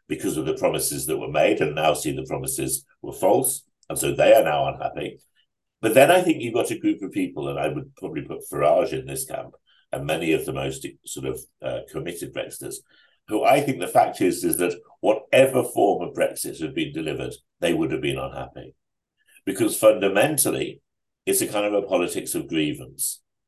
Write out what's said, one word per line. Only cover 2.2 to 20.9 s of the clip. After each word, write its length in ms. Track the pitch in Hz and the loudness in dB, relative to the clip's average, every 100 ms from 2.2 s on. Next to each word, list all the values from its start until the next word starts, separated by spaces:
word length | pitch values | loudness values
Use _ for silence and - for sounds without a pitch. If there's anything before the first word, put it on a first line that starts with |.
| 78 | -6
promises 600 | 76 69 - 67 - - _ | -6 -6 -4 -4 -6 -8 _
were 120 | - | -14
false. 500 | - 92 127 127 - - _ - | 0 4 4 2 -4 -10 _ -10
And 80 | 73 | -4
so 160 | - | -2
they 200 | - 73 | 4 8
are 100 | - | 8
now 240 | - 73 69 | 6 2 -2
unhappy. 520 | - - - - - _ _ _ _ _ _ | -2 -6 -6 -10 -12 _ _ _ _ _ _
But 100 | 113 | 4
then 160 | 120 151 | 6 8
I 120 | 185 | 6
think 200 | 180 143 | 4 0
you've 120 | 117 | -2
got 180 | 117 113 | -2 -2
a 80 | 113 | -2
group 220 | 104 101 | -2 -2
of 80 | 92 | -4
people, 380 | 104 90 85 71 | -4 -4 -4 -6
and 100 | 69 | -4
I 80 | 76 | -4
would 260 | 73 69 - | -4 -10 -12
probably 240 | 92 78 | -10 -10
put 280 | - - - | -10 -12 -8
Farage 440 | 71 73 80 - | 0 2 4 2
in 120 | 67 65 | -2 -8
this 200 | - - | -8 -8
camp, 280 | - - - _ _ _ | -10 -12 -16 _ _ _
and 140 | 67 71 | -8 -4
many 260 | 80 82 | -2 0
of 140 | 78 - | 0 0
the 80 | |
most 340 | 67 67 67 - - - | -6 -6 -6 -12 -14 -14
sort 200 | - 65 | -10 -8
of, 160 | 64 - _ | -8 -12 _
uh, 180 | 64 62 - | -8 -8 -8
committed 420 | 80 80 - 67 | -10 -8 -8 -10
Brexiters, 420 | - - - - - _ _ _ _ - | -10 -10 -10 -12 -12 _ _ _ _ -6
who 160 | 107 | 0
I 160 | 117 147 | 4 4
think 200 | 143 127 | 4 -2
the 80 | 92 | 0
fact 340 | - - - | 2 2 2
is, 240 | 92 - 85 | 0 2 0
is 100 | 82 | 0
that 200 | 87 - - _ | -2 -2 -12 _
whatever 600 | 92 - - 127 135 127 | 0 0 4 6 6 4
form 460 | - - - - - | 0 2 2 2 -2
of 80 | - | -2
Brexit 460 | - - 76 69 | -2 -2 -10 -8
had 120 | 78 | -6
been 200 | 67 73 | -4 -6
delivered, 420 | 78 78 67 62 - _ - | -4 -6 -6 -8 -10 _ -4
they 140 | 85 | 0
would 180 | 82 80 | 0 0
have 100 | 71 | -2
been 160 | 69 65 | -4 -4
unhappy. 580 | 67 71 64 65 - - _ _ _ _ _ _ - | -6 -8 -12 -14 -20 -20 _ _ _ _ _ _ -6
Because 320 | 92 107 - | 0 0 4
fundamentally, 1040 | 110 98 95 98 - 139 - 67 - - _ | 6 6 4 4 2 2 0 -2 -4 -10 _